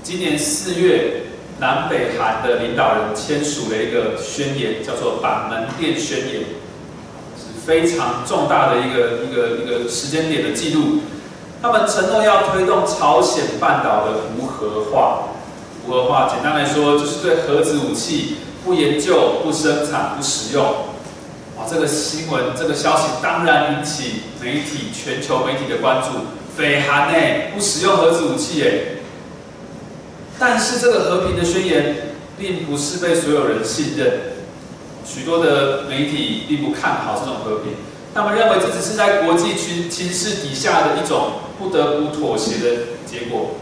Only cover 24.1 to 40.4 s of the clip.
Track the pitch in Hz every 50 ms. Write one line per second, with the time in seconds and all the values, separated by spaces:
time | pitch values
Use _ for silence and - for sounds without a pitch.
24.1 | 107 - - - - - 117 120 143 147 143 - 147 135 - 104 - - - 143
25.1 | 139 131 - - 135 123 - 127 135 - - - - - 110 - 127 127 - -
26.1 | - - - - - - - - - - 147 147 143 143 139 143 143 143 147 -
27.1 | - 165 - 123 - - - - - 208 - - - 151 180 190 - - 165 165
28.1 | 165 165 - - 131 - - - 175 151 131 123 104 - - - - - - -
29.1 | - - - - - - - - - - - - - - - - - - - -
30.1 | - - - - - - 254 247 233 220 - - 247 240 240 240 220 - - -
31.1 | 180 185 - - - 170 170 170 - 185 - - 160 - - - - - - -
32.1 | - - - - - - 196 190 180 165 165 151 143 139 - - 180 175 175 170
33.1 | 165 - 147 147 151 147 127 117 110 110 113 - - - 147 - - 147 131 123
34.1 | 123 - - - - - - - - - - - - - - - - - - -
35.1 | - 127 135 156 165 165 160 160 143 139 139 139 135 139 - 139 135 135 147 143
36.1 | 151 143 123 - - - - - 151 139 143 - - - - - - - - -
37.1 | - - - 87 - - - 110 107 107 - 104 98 - - - - - - -
38.1 | - 220 220 208 208 226 226 220 196 185 - - - - - - 214 208 202 196
39.1 | - 165 165 165 170 170 170 - 196 185 - 170 175 170 170 170 - - 180 175
40.1 | 175 - - 214 202 -